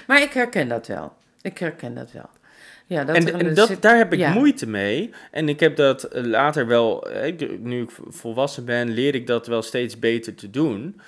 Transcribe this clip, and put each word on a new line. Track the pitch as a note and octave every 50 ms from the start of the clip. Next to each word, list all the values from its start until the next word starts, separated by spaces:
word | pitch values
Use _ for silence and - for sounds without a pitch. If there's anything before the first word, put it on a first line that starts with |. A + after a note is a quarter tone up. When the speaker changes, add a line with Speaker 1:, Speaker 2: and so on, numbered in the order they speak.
| - -
Speaker 1:
Maar | C4 C#4+
ik | D4 C#4+ -
herken | C4 B3 A#3 - G3 C#3 A#2+
dat | A#2+ A2+ - -
wel. | G2+ F2 D#2 D2+ - _ _ _ _ _
Ik | _ F#3+ - -
herken | F3+ D#3+ D#3+ - - A#2+ A#2+
dat | B2 B2 -
wel. | - - - - _ _ _ _ _ - - - - - _ _
Ja, | F3+ D3+ C#3
dat | C#3 D#3+
Speaker 2:
En, | E3 E3+ -
Speaker 1:
er | E3
Speaker 2:
en | F3 F3
Speaker 1:
een | E3+ D#3
Speaker 2:
dat, | F3+ G#3+ A3+
Speaker 1:
zit-, | G3 F3+
Speaker 2:
daar | - G#3+ A#3 A#3
heb | A3 F3 E3+
ik | F#3
Speaker 1:
ja. | F3 D3+ F3
Speaker 2:
moeite | A3+ C#4+ D4 - - - A2+
mee. | G#2+ G2 G2 G2+ G#2+ D3 G#3 A#3 - - - -
En | - - D#3+ D3+
ik | D3 D3
heb | E3 D#3 C#3+
dat, | C#3+ C#3+ C3+ B2+ B2+ -
eh, | - - B2+ B2
later | A#2+ A2 A2+ C#3 D3 D3+ D3+ B2 A2+
wel, | A#2+ A#2 A#2 A2+ G2 - - -
eh, | - G#2 A2+ D3+
ik, | E3 E3 C#3+ - F#2 F#2
nu | A2 B2 B2 B2
ik | A#2+ A2+
v-, | - - - -
volwassen | - - - A#2 A2+ B2 C3+ C#3 - - A#2+
ben, | B2 A#2+ A#2+ A#2+ A#2
leer | A2+ A#2 C3 C#3+ C3+
ik | B2+ A#2+ A#2+
dat | A#2+ A#2 A#2 A#2+
wel | A#2 A2+
steeds | A2+ - - B2+ B2 A2+ G#2 A2+
beter | A#2 A#2 A2+ A#2+ A#2 - G#2
te | - - G2+
doen. | G#2 C3 D#3+ D3+ A2 G2 B2+ F3+ G3+ - -